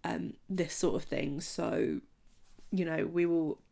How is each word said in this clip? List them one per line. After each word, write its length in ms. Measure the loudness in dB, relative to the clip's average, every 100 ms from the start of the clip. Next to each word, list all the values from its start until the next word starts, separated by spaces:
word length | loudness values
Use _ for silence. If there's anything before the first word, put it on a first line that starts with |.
um, 300 | -2 -2 -4 -8 -4
this 240 | -2 -2
sort 220 | 0 2
of 120 | 0 -2
thing. 320 | -2 -2 -4
So, 600 | -4 -4 0 0 0 -2 -8 _ -20 -20 -20 -20 -4
you 120 | 0
know, 220 | 0 0
we 200 | 0 2
will 340 | 4 4 2 -2 _